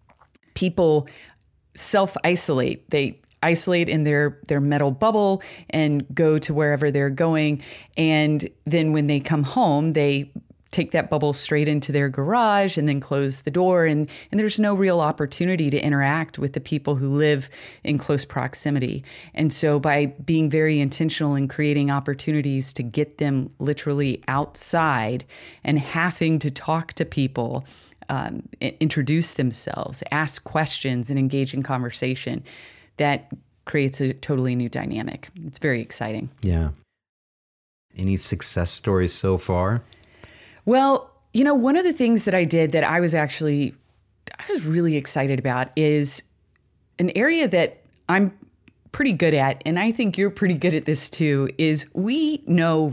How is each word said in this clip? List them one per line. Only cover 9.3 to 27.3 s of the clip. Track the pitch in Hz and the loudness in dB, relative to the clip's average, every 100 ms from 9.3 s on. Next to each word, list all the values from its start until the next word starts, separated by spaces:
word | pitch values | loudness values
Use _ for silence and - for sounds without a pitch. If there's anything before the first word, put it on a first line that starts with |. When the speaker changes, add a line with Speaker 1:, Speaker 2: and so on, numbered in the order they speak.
| 160 | 0
Speaker 1:
home, | 139 254 208 143 160 | 0 2 2 2 0
they | 156 143 139 143 - - - _ | 2 0 0 -4 -12 -18 -20 _
take | - - | -4 -2
that | 165 - | -2 -2
bubble | 151 147 | 0 0
straight | 139 - 151 151 | -2 0 0 2
into | 147 - | 0 0
their | 143 139 | 0 0
garage | 135 139 240 220 202 196 165 | -2 0 2 2 2 2 0
and | 147 | 0
then | 139 | 0
close | - 139 139 135 | 0 0 0 -2
the | - | -2
door. | 143 180 180 165 | 0 2 4 2
And, | 151 147 - - | 2 -2 -8 -4
and | 202 | -2
there's | 214 214 | 0 0
no | 208 | 0
real | 196 190 175 | 2 2 2
opportunity | 151 156 143 - 175 180 143 | 2 0 -4 -2 0 0 0
to | 143 | 0
interact | 147 143 139 156 156 - | 0 2 2 0 -4 -6
with | 139 | -6
the | 139 | -6
people | - 151 143 139 | -4 -4 -2 -2
who | 135 143 | 0 2
live | 151 143 135 - - - | 2 2 -2 -14 -20 -10
in | - 143 | -4 -2
close | - 143 - | 0 -2 -2
proximity. | - 131 - 151 143 127 - - - - - | -4 -6 -4 -2 -2 -2 -6 -12 -20 -12 -2
And | 156 | 0
so | - 156 147 | 2 2 2
by | 151 147 143 - 143 | 2 2 0 -2 0
being | 160 156 | 2 2
very | 156 156 151 | 2 2 2
intentional | 139 - 160 - 151 139 | 0 0 -2 0 0 0
in | 135 | -2
creating | - 151 147 143 | 0 0 2 0
opportunities | 139 147 135 - 151 143 135 131 | 0 -2 -4 -2 0 0 -2 -2
to | - | -4
get | 120 147 147 - | -4 -4 -4 -2
them | 147 135 127 - | -2 0 -2 -4
literally | 143 143 147 143 139 - - | -4 -4 -2 -2 -2 -2 -4
outside | 135 147 - - 170 160 127 110 127 - - - - | -4 -4 -4 0 2 2 0 -2 -4 -8 -18 -20 -8
and | - 147 | -2 -2
having | 139 165 175 - 165 156 | 0 -2 -2 0 0 0
to | 143 | -2
talk | 135 - 160 165 | -4 -4 -4 -4
to | - 160 | -6 -4
people, | - 135 | -2 -2